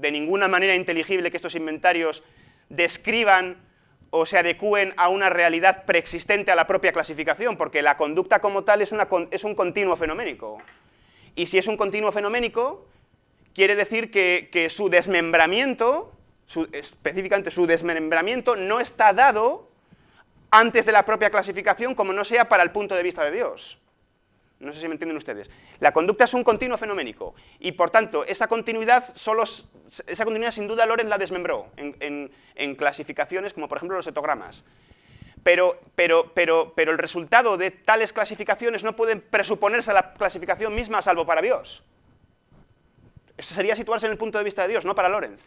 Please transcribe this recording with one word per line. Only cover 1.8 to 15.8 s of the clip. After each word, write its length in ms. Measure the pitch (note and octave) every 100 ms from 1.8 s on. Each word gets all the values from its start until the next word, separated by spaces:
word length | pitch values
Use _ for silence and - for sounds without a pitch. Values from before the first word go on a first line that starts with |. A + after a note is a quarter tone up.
| F3+ E3+ D#3+ - _ _ _ _ _
describan 880 | D3 E3+ - - A3 G#3+ F#3 F#3 F3+ _ _ _ _ - E3
o 120 | D#3+
se 100 | F#3+
adecúen 560 | E3+ D#3+ G#3 G3+ F#3+ E3+
a 140 | F3+
una 220 | G3 F#3+
realidad 540 | F3 E3+ E3 F#3 F#3 -
preexistente 640 | E3+ - E3+ - G#3 G3+
a 40 | F3
la 120 | D#3+
propia 260 | F#3+ F3+
clasificación, 640 | E3 D#3 D3+ D#3 D3+ A#3 G3
porque 240 | D3+ D3+
la 160 | D3 C#3+
conducta 440 | D3 D#3+ F#3 G3+
como 220 | G3+ G3
tal 200 | G3+ G#3
es 80 | G#3
una 160 | G#3+ F#3+
con-, 180 | F3+ E3
es 120 | F#3
un 120 | G#3+ G#3
continuo 400 | F3+ G#3 G3 D#3+
fenoménico. 640 | D#3+ E3+ G#3+ A#2+ A2 G#2+ - _ _ _ _ _ -
Y 140 | - E3+
si 100 | F#3
es 80 | G3
un 120 | G#3+
continuo 340 | G3+ G#3 G#3+
fenoménico, 760 | G#3 G#3 A#3+ A#3 A#3 B3+ G4 - _ _ _ _ _ _ -
quiere 200 | F#3+ G#3
decir 360 | G#3 A3+ A3
que, 380 | G3+ F3+ F3+ -
que 180 | F3 E3
su 200 | - G3+
desmembramiento, 1200 | F3 F3 F3+ E3 E3 D#3+ G#3 C#4 B3